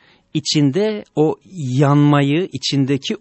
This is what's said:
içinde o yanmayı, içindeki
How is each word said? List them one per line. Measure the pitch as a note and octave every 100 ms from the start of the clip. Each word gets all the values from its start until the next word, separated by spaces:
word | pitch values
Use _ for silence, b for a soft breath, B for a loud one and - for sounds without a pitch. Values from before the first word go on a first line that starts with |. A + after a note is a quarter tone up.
| b b b
içinde | D#3 - D#3 C#3+ C3 G#3+ G#3 - -
o | D#3 - -
yanmayı, | F#3+ C3 B2+ C#3+ C#3+ D3 D3 C#3 D3+ F#3+
içindeki | C3 - C#3 C3 C#3 - G#3+